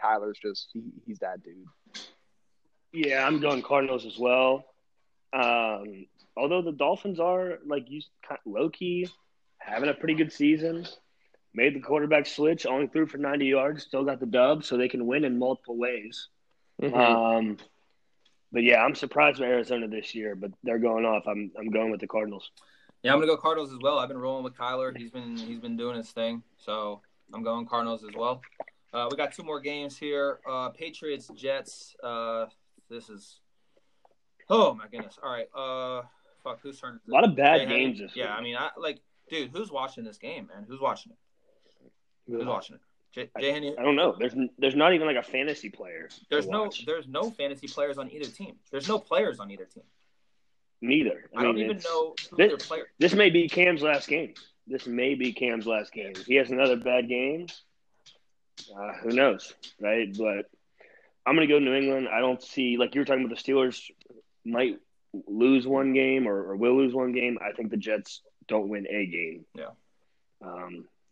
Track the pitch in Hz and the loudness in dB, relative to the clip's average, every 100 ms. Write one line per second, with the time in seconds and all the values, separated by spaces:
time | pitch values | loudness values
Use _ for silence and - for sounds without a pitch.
0 | 107 110 104 104 107 98 - 117 113 - | 0 0 -2 -6 -8 -8 -10 -12 -12 -16
1 | - 101 92 92 87 90 92 _ _ - | -14 -10 -8 -10 -14 -20 -20 _ _ -20
2 | - _ _ _ _ _ _ _ _ 165 | -20 _ _ _ _ _ _ _ _ -4
3 | 147 135 135 156 147 135 117 143 135 127 | 0 2 2 2 0 -2 0 0 2 -4
4 | 117 107 123 127 131 135 - _ _ _ | -6 -4 2 4 4 2 -4 _ _ _
5 | _ _ - 131 120 120 113 104 104 98 | _ _ -8 0 2 2 0 -4 -8 -14
6 | - _ _ - 143 180 170 143 147 196 | -18 _ _ -4 0 0 -2 0 0 0
7 | 202 170 175 185 185 165 147 143 123 151 | -4 -2 0 0 -2 -6 -6 -6 -6 -14
8 | - _ - 139 113 117 160 - 180 180 | -16 _ -12 -12 -8 -2 -2 -2 -4 -4
9 | 180 - _ _ _ _ - 110 143 139 | -4 -8 _ _ _ _ -8 -2 -2 -2
10 | 160 156 156 - 147 156 165 165 175 - | 0 0 0 2 4 4 0 -4 -10 -16
11 | _ _ _ _ _ 113 139 143 127 151 | _ _ _ _ _ 2 2 2 -2 0
12 | 151 151 147 - 151 165 123 131 143 156 | 4 4 2 2 2 2 0 0 0 0
13 | 151 139 143 143 135 135 139 151 - 135 | 0 -2 -2 2 4 4 2 -2 -4 -2
14 | 139 131 127 123 127 156 147 123 123 127 | -2 -2 0 6 6 6 2 0 0 0
15 | 117 139 143 120 127 127 - 120 123 120 | 0 2 2 2 0 -2 -6 -4 -2 -4
16 | 107 - - _ _ _ _ - 139 123 | -8 -14 -16 _ _ _ _ -4 0 6
17 | 120 117 113 113 110 101 - _ _ _ | 6 8 6 4 2 -4 -10 _ _ _
18 | _ _ _ _ _ 120 120 120 123 143 | _ _ _ _ _ 2 6 8 6 0
19 | 135 143 147 135 127 123 117 123 110 107 | -2 4 4 4 2 0 0 -4 -4 -6
20 | - 113 107 95 98 95 123 113 117 113 | -8 -8 -6 -6 -10 -8 -2 2 2 2
21 | 113 107 104 104 101 107 110 110 113 104 | 2 2 0 -6 -6 -8 -2 0 0 -2
22 | 101 110 107 101 - _ _ _ _ _ | -4 -4 -4 -8 -14 _ _ _ _ _
23 | 123 143 160 151 165 160 143 127 139 147 | 2 4 4 4 2 0 -4 -2 0 2
24 | 127 131 127 131 127 127 123 127 131 123 | -2 -6 -6 -6 -8 -8 -6 -4 -4 -6
25 | 117 127 120 117 113 117 117 117 120 117 | -12 -12 -10 -10 -10 -10 -8 -6 -6 -6
26 | 113 - 113 117 - _ - 107 104 101 | -10 -6 -6 -6 -12 _ -8 -6 -6 -10
27 | _ _ _ 113 113 117 117 120 117 113 | _ _ _ -10 -4 -4 -2 -4 -2 -6
28 | 107 107 120 127 - - - _ _ 117 | -8 -6 -4 -4 -10 -18 -18 _ _ -6
29 | 120 143 143 - 165 147 139 147 143 139 | -6 -4 -6 -6 -10 -8 -6 -8 -10 -10
30 | 147 143 143 131 127 131 127 - 165 156 | -6 -2 -2 -4 -8 -6 -6 -10 -14 -12
31 | 156 139 - 113 135 135 - - - - | -10 -10 -12 -10 -6 -6 -6 -18 -20 -14
32 | 120 117 117 113 113 _ _ _ - 117 | -8 -6 -4 -4 -6 _ _ _ -16 -16
33 | 113 104 - - _ _ _ _ _ _ | -16 -20 -20 -20 _ _ _ _ _ _
34 | _ _ _ _ - 214 175 110 104 117 | _ _ _ _ 0 4 4 2 -10 -16
35 | 110 - 139 120 117 135 135 131 127 127 | -16 -12 -10 -8 -10 -10 -8 -6 -6 -8
36 | 120 _ _ _ 131 117 139 139 127 117 | -10 _ _ _ -14 -12 -14 -14 -14 -14
37 | - 220 233 135 143 160 135 120 131 104 | 0 6 6 6 6 6 4 2 0 -2
38 | - 127 110 107 120 120 143 - 160 147 | -8 -8 -6 -6 -6 -6 -6 -6 -8 -8
39 | _ _ - 160 123 160 214 139 135 127 | _ _ -10 -8 -8 -8 -8 -6 -8 -10
40 | 113 104 123 160 101 98 104 135 131 101 | -16 -14 -12 -12 -14 -18 -16 -4 -4 -4
41 | - _ _ _ _ _ _ _ 127 _ | -10 _ _ _ _ _ _ _ -20 _
42 | _ _ - 117 127 104 - - _ _ | _ _ -10 -6 -4 -4 -6 -20 _ _
43 | _ - 113 110 139 147 143 143 135 143 | _ -14 -12 -4 -2 -2 -4 0 2 4
44 | 170 92 120 123 123 - 135 139 160 175 | 4 2 -2 -2 -4 2 2 6 6 6
45 | 156 127 - 131 143 143 107 - 92 82 | 2 0 -2 -4 -4 -4 -10 -14 -14 -14
46 | 80 - - 147 - 208 208 - 120 160 | -16 -16 -2 -2 0 -2 -4 -6 -6 -6
47 | 131 135 226 226 143 139 139 - 143 139 | -6 -4 -4 -4 -6 -6 -10 -4 -4 -4
48 | 131 151 131 - 190 - - 135 139 214 | -10 -10 -12 -10 -16 -16 -10 -8 -2 -2
49 | - 170 202 113 101 98 92 - _ _ | 0 0 0 -4 -12 -14 -18 -20 _ _
50 | _ _ _ _ _ _ _ - 117 143 | _ _ _ _ _ _ _ -8 0 2
51 | 117 - - 120 123 110 107 202 170 160 | 2 -4 -8 0 2 2 -2 -4 -4 -2
52 | 160 - - - 208 147 - 160 - - | -2 -6 -6 4 4 4 -6 -8 -8 2
53 | 170 208 202 170 165 175 180 165 151 143 | 4 6 6 6 4 4 4 4 2 0
54 | - 147 135 - - _ - 131 127 120 | 0 -4 -4 -12 -20 _ -10 -8 -4 -2
55 | 131 139 127 107 123 113 110 110 104 110 | 0 0 -2 -2 -2 -2 -2 -4 -4 -10
56 | 98 92 98 135 123 127 135 123 123 123 | -12 -10 2 4 4 2 2 2 2 2
57 | 120 123 131 156 175 - _ _ _ _ | 2 -2 -2 -4 -8 -14 _ _ _ _
58 | - _ _ _ _ - - 98 104 - | -20 _ _ _ _ -20 -18 -12 -10 -6
59 | 117 123 139 95 - - - - 104 113 | -2 4 4 4 -6 -18 -20 -6 0 0
60 | 107 98 110 101 - _ _ _ - _ | 0 -2 -2 -2 -6 _ _ _ -20 _
61 | _ _ 123 156 151 147 135 135 135 135 | _ _ 2 4 6 6 4 2 2 0
62 | 127 113 127 123 - - 127 120 120 139 | 0 2 2 0 -4 -2 0 2 0 0
63 | 135 131 127 113 - 135 127 120 - - | 2 2 0 -4 0 2 2 -2 -14 -20
64 | - 113 _ _ 117 120 127 - _ _ | -20 -20 _ _ -4 0 0 -2 _ _
65 | _ 98 - 104 127 135 127 135 135 131 | _ -14 -6 4 6 6 4 0 2 4
66 | 131 135 120 98 92 98 120 131 131 127 | 4 2 0 -2 -4 0 4 6 4 2
67 | 127 123 123 117 104 104 113 113 107 107 | -2 0 -2 -2 -6 -6 -4 -4 -2 -4
68 | - - _ _ - 110 101 104 98 104 | -4 -18 _ _ -4 -2 -2 -6 -4 -4
69 | 92 85 82 85 80 - 76 - _ _ | -2 -4 -8 -10 -16 -16 -16 -16 _ _
70 | _ _ _ _ 87 90 90 87 85 _ | _ _ _ _ -16 -12 -12 -12 -16 _
71 | _ | _